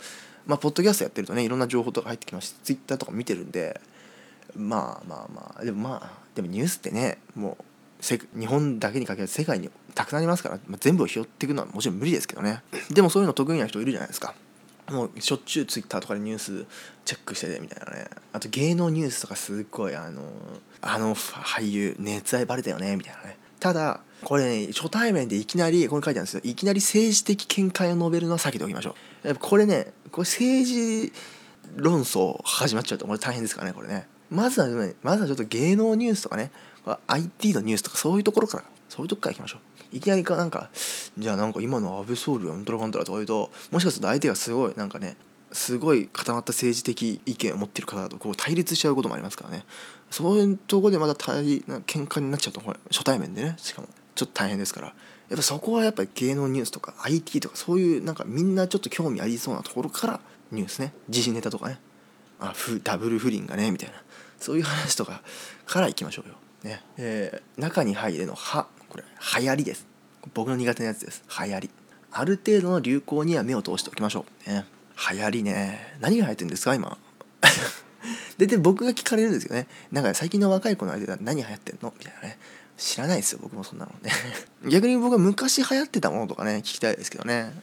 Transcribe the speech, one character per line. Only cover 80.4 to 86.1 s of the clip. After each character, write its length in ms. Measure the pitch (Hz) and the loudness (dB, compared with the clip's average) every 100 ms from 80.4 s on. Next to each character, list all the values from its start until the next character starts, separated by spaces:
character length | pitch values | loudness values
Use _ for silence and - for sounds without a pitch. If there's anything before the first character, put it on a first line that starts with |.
| 202 | 4
若 200 | 190 220 | 4 2
い 40 | 196 | 0
子 100 | 95 | 0
の 60 | |
間 240 | 87 98 95 | -4 -4 -4
で 80 | |
何 180 | 110 147 | -2 -2
流 60 | 110 | -4
行 80 | 104 | -8
っ 40 | |
て 120 | - | -12
ん 60 | - | -10
の？」 120 | 117 - | -12 -12
み 60 | |
た 80 | - | -18
い 20 | - | -14
な 60 | |
ね。 180 | - - - - - - | -14 -14 -20 -20 -20 -8
知 200 | - - | -4 -2
ら 80 | 143 | 0
な 80 | |
い 40 | 175 | 2
で 60 | |
す 100 | - | 0
よ、 60 | - | -4
僕 120 | - 113 | -8 -10
も 80 | |
そ 120 | 95 - | -12 -12
ん 40 | |
な 60 | - | -14
の 60 | - | -10
ね。 100 | - - 120 - | -4 -4 -4 -10
<laughs> 280 | - - 127 | -12 -10 4
逆 200 | 170 240 | 4 6
に 100 | 254 | 4
僕 160 | 240 | 4
は 60 | 233 | 6
昔 440 | 180 208 262 - | 6 4 2 2
流 120 | 254 269 | 2 2
行 80 | |
っ 40 | 294 | 0
て 140 | 240 | 0
た 80 | |
も 80 | - | 0